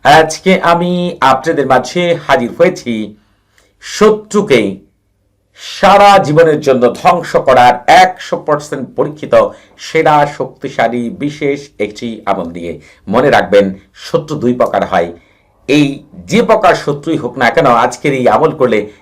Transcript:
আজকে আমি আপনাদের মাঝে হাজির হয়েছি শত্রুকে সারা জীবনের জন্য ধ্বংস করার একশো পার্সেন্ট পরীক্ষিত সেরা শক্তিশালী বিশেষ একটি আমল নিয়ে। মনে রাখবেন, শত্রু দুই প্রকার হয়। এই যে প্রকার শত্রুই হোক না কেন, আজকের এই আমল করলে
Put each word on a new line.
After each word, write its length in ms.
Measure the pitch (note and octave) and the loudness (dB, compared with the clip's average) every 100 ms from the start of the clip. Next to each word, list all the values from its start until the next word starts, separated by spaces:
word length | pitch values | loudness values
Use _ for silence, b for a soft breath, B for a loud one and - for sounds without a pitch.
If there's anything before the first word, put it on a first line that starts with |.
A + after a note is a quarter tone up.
আজকে 580 | C3+ D#3 D#3 - F#3 F#3 E3+ | 4 4 2 -2 0 0 2
আমি 440 | E3+ F3 F3+ F3 - | 0 -2 -2 -4 -2
আপনাদের 460 | C3+ - - C#3+ C3 | 0 0 -2 -2 0
মাঝে 360 | B2+ - F3+ F3 E3 - | 0 0 -4 -2 -2 -2
হাজির 240 | C3+ A#2 - | -2 -2 0
হয়েছি 580 | B2+ - B2 A2 G#2+ - _ _ _ _ _ _ | 0 0 -8 -8 -8 -14 _ _ _ _ _ _
শত্রুকে 800 | - - G#3+ G#3+ - G#3 - A#2+ G2 F#2+ _ _ _ _ _ _ _ | -16 2 2 2 -2 -4 2 0 0 -8 _ _ _ _ _ _ _
সারা 640 | _ - - G3 G3+ G3+ G3 | _ -18 0 2 6 6 6
জীবনের 420 | C#3+ D3+ D#3+ D3 | 4 4 4 2
জন্য 340 | C#3 B2 A#2+ | 0 2 0
ধ্বংস 420 | - F3+ E3+ - D#3+ | 2 0 0 -2 -2
করার 380 | - B2+ B2 B2 - | 2 4 4 2 4
একশো 500 | E3 F#3 - - E3+ - | 4 4 0 -10 -8 -4
পার্সেন্ট 500 | D3 - C#3 A#2+ - | -4 -4 -10 -10 -6
পরীক্ষিত 380 | D3+ D3 C3 A2+ G2+ B B _ | -6 -6 0 0 0 B B _
সেরা 500 | - D#3+ D#3 D3+ D3 - | -6 -2 2 2 0 -4
শক্তিশালী 760 | C3 _ C3+ - A#2+ A#2+ A#2 | -12 _ -10 -4 -2 -2 -6
বিশেষ 480 | F#2+ D3 D3 C#3+ C#3+ C#3+ _ | -6 -8 -6 -6 -6 -10 _
একটি 440 | - - A#2+ A2 - | -8 -8 -12 -8 -6
আমল 220 | G2 E2+ F2 | -6 -6 -10
নিয়ে। 240 | E2+ D2 b b - | -12 -14 b b -4
মনে 220 | A#2 B2+ | 0 2
রাখবেন, 440 | A2+ F#2+ G2+ G2 F#2 B | 0 2 2 2 -4 B
শত্রু 400 | _ - E3 D3 A#2 | _ -6 -6 -6 -4
দুই 180 | A#2 | -4
প্রকার 280 | B2 A#2 G2+ | -2 -2 -2
হয়। 280 | F#2+ F#2+ E2+ - b b b _ - | -2 -2 -4 -8 b b b _ -2
এই 360 | D3 C#3 C#3 _ - - | 0 0 -4 _ -20 -4
যে 160 | G3+ | -2
প্রকার 320 | - G#3 F#3 | 2 2 2
শত্রুই 420 | - - D3 E3 D#3 | 0 -4 -6 -6 -6
হোক 220 | A#2+ C3+ | -6 -2
না 120 | A#2+ | 0
কেন, 160 | C3+ C3+ | 2 2
আজকের 460 | A#2 B2+ - D3+ | 2 0 -2 -4
এই 140 | C3+ A#2+ | 0 0
আমল 240 | G#2+ D#3 D3+ | 2 0 0
করলে 300 | B2 A2 - B | 0 0 -4 B